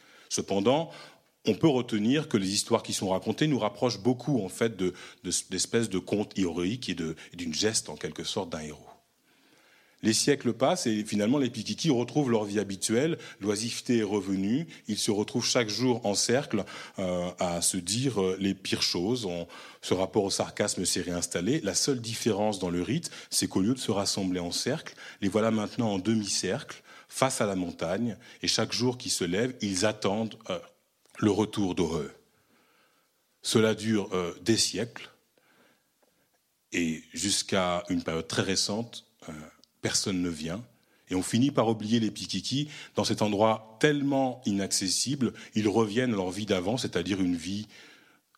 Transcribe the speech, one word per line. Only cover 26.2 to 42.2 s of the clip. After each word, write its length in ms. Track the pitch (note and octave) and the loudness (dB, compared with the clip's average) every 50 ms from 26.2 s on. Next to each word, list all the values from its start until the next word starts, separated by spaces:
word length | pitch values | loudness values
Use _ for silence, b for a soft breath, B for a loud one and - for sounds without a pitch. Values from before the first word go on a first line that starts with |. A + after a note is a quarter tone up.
| G#2 G2 - - - F#2 G#2 D#3+ - - - - B B B B B B | 0 -2 -2 -2 -2 -2 -2 -4 -6 -10 -16 -18 B B B B B B
face 320 | - - C3 C3+ - - | 0 2 2 2 2 0
à 60 | A#2 | 0
la 100 | G2+ G2 | 0 2
montagne, 600 | F#2 F2+ E2+ E2+ - F2 E2 F#2 G#2+ A#2+ A#2 F#2+ B B B B B | 0 -2 -2 -4 -4 -2 -2 0 0 -2 -2 -4 B B B B B
et 40 | B | B
chaque 260 | F2+ - - A2 - | -2 0 0 0 -2
jour 260 | - G2+ A#2+ B2+ B2 B2 | -2 0 0 0 0 -2
qui 100 | - F#2+ | -4 -4
se 160 | - - F#2 | -2 -2 0
lève, 320 | E2+ F2 G2+ B2 B2+ B2+ - | 0 2 0 0 -2 -2 -4
ils 240 | G#2+ G2+ F#2+ F2 G#2 | -4 -2 0 2 2
attendent, 520 | G#2+ A2 - - G2+ G2 A2 A2+ G#2+ - - - - | 0 0 0 -2 0 0 0 -2 -4 -6 -10 -8 -8
euh, 80 | F#2 E2 - - _ _ _ _ _ _ _ _ _ - | -8 -8 -8 -14 _ _ _ _ _ _ _ _ _ 2
le 120 | A2+ G#2 | 4 4
retour 440 | F#2+ G2+ G#2+ - - A2 G2+ F2+ F2+ | 6 4 2 0 2 0 0 0 2
d'Hohe. 360 | F#2 F2 D#2 E2 D#2 C#2 - - - _ _ b b b b b b b b b b b b b b b b b _ _ _ _ _ | 0 0 0 0 -2 -4 -6 -10 -16 _ _ b b b b b b b b b b b b b b b b b _ _ _ _ _
Cela 320 | - - - A2+ A2 A2 G#2+ | -6 2 4 4 6 6 2
dure, 340 | - G#2 A2 A2 G2+ F#2+ - F#2+ | 0 0 0 0 0 0 0 -2
euh, 180 | F#2 F2 F2 F2 - | -2 -2 -2 -4 -6
des 160 | F2+ A2+ A2 | 2 2 4
siècles, 540 | G2+ - - - F2+ A2+ A#2 - - - - - _ _ _ _ b b b b b b b b b b b b b _ _ _ _ _ _ _ _ _ _ _ _ _ - | 4 4 0 0 -4 -4 -6 -6 -16 -18 -18 -20 _ _ _ _ b b b b b b b b b b b b b _ _ _ _ _ _ _ _ _ _ _ _ _ -6
et 300 | - F2 F2 D#2+ D#2 D#2 - - | -2 -2 0 0 -2 -6 -10 -14
jusqu'à 720 | - E2 F2+ G2+ F#2+ - - - G2+ F#2+ F#2 F2+ F2 F2 - - | -10 -4 -2 0 0 0 -2 0 0 0 2 2 0 -2 -2 -2
une 120 | F#2 F2 | -4 -2
période 240 | - - E2 E2 - | -2 -2 -4 -4 -4
très 140 | - - - | -2 -2 -2
récente, 640 | F#2+ F#2 F#2+ F2+ - - G#2 A2 A#2 A#2 - - - _ _ _ - - | 0 0 0 0 0 -2 -2 -4 -6 -8 -10 -18 -18 _ _ _ -16 -14
euh, 40 | D#2 D2+ D2+ D#2 - _ _ _ _ _ | -14 -14 -14 -18 -20 _ _ _ _ _
personne 400 | - G#2 - - - A2 F#2+ F2+ | -6 -2 -2 0 0 0 -2 0
ne 80 | F2 F2 | 0 -2
vient, 340 | E2 D#2 D#2 D#2+ F2 A2 B2 - b b b b b b b b | -4 -4 -6 -6 -6 -6 -10 -14 b b b b b b b b
et 40 | F2+ | -2
on 80 | F#2 | -2
finit 280 | F2+ - - A2+ C3 C#3+ | -2 0 2 4 4 4
par 180 | C#3+ C#3 A2+ A2+ | 4 2 2 2
oublier 320 | A2 G#2 G#2+ G#2+ A#2 A#2 | 2 0 0 2 2 2
les 100 | A2 G#2 | 2 0
Pikiki 600 | G#2 - | -2 -4